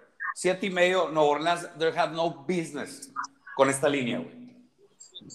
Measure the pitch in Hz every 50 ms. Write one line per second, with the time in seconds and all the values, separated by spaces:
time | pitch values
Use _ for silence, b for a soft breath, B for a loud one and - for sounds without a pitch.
0 | - _ _ - - - - - - 175 185 185 - 202 180 180 180 180 185 185
1 | 170 151 156 156 151 147 143 147 156 170 175 160 160 - - 151 160 165 156 160
2 | 170 151 156 165 165 170 160 - - - 185 180 165 151 143 139 - - - -
3 | - - - - - - _ _ _ - - - 135 139 135 135 156 147 139 143
4 | 127 120 110 - - - - - - - - - - _ _ _ _ _ _ _
5 | - - - - - - -